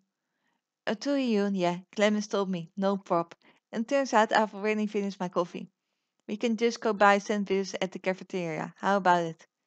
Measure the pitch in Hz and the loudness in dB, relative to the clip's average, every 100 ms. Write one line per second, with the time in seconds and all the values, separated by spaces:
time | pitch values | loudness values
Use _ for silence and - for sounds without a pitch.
0 | _ _ _ _ _ _ _ _ - 214 | _ _ _ _ _ _ _ _ -8 -6
1 | 277 285 254 208 202 196 175 175 - - | -2 0 2 2 2 0 0 -2 -6 0
2 | 208 214 208 208 190 180 165 - 196 196 | 2 2 -2 -2 -2 -4 -8 -2 0 0
3 | - 175 170 - _ _ _ 220 226 277 | 0 -2 -2 -8 _ _ _ -6 -2 0
4 | 262 233 220 214 208 202 214 214 214 214 | 2 4 4 4 2 -2 -2 0 -2 -2
5 | 196 190 185 185 175 - 180 _ _ _ | -4 -4 -4 -2 -4 -6 -14 _ _ _
6 | _ _ - 214 240 220 233 233 226 202 | _ _ -12 -4 -2 0 0 0 -2 4
7 | 202 202 196 208 196 196 190 - 190 190 | 4 4 2 -4 -2 -2 -2 -4 -6 -4
8 | 190 185 185 190 170 160 170 - 196 202 | -4 -4 -6 -6 -4 -6 -8 -4 0 2
9 | 180 175 165 160 - _ | 4 4 2 -8 -18 _